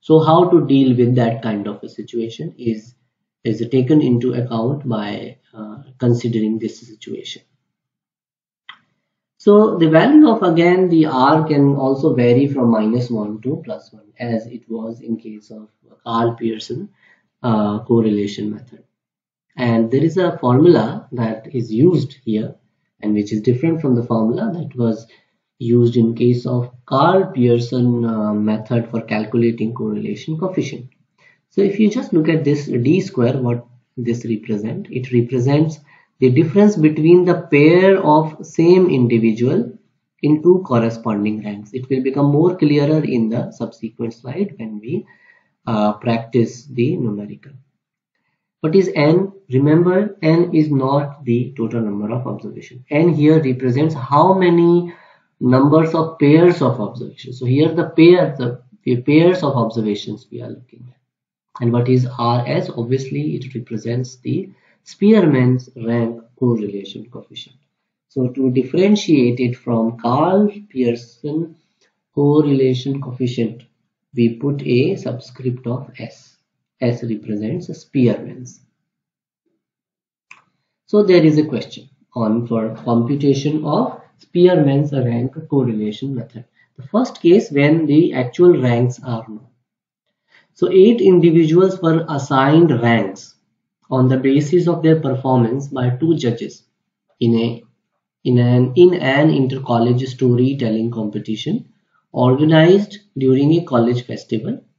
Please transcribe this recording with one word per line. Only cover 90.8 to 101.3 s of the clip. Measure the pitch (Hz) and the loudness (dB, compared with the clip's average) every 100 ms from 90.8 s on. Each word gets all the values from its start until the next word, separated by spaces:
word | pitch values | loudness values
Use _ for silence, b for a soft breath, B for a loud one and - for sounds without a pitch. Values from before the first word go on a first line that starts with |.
| 202 233 | 6 6
individuals | 196 180 170 165 156 165 190 185 | 4 6 6 4 4 4 2 0
were | 165 160 160 | 0 0 -2
assigned | 143 131 135 135 156 170 | -6 -2 0 4 6 4
ranks | 120 117 117 98 - - _ _ _ _ _ _ | 4 2 0 0 -8 -20 _ _ _ _ _ _
on | 131 127 | 0 2
the | 131 | 2
basis | 135 139 156 180 165 | 2 0 2 0 2
of | 165 | 0
their | 160 160 | 2 2
performance | 143 123 139 127 113 131 139 | 0 -4 0 2 2 -2 -8
by | 131 123 | -4 -4
two | 123 160 156 | -2 0 0
judges | 127 107 104 - _ _ _ _ _ _ | 0 -4 -8 -14 _ _ _ _ _ _
in | 117 113 | 0 0
a, | 117 117 _ _ _ _ _ _ | -2 -8 _ _ _ _ _ _
in | - 123 | 0 2
an, | 120 123 127 | 4 2 2
in | 175 180 | 4 4
an | 175 135 139 156 | 4 -2 2 2
inter-college | 147 131 131 - 117 120 123 131 | 2 -2 -4 -2 0 0 0 -4
storytelling | - 127 120 127 139 120 110 113 | -2 0 2 0 -2 -4 -4 -4
competition | 117 104 107 - | -6 -8 -8 -10